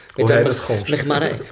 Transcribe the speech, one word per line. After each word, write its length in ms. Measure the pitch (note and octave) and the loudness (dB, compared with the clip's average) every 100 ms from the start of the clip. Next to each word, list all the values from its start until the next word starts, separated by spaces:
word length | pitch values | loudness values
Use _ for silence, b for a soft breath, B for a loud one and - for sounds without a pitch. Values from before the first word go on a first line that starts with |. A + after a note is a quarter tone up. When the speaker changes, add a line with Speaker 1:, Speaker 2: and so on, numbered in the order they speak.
| B - | B 0
Speaker 1:
Mit 100 | A#2 | 2
Speaker 2:
Woher 100 | A#2 | 4
Speaker 1:
dem, 80 | A#2+ | 4
Speaker 2:
das 160 | B2 | 0
kommt. 260 | - G#2+ G2+ | -2 -4 -2
Speaker 1:
ich 160 | D3 C#3+ | -2 0
meine, 340 | D3 D3+ A#2+ - | 0 -2 -4 -10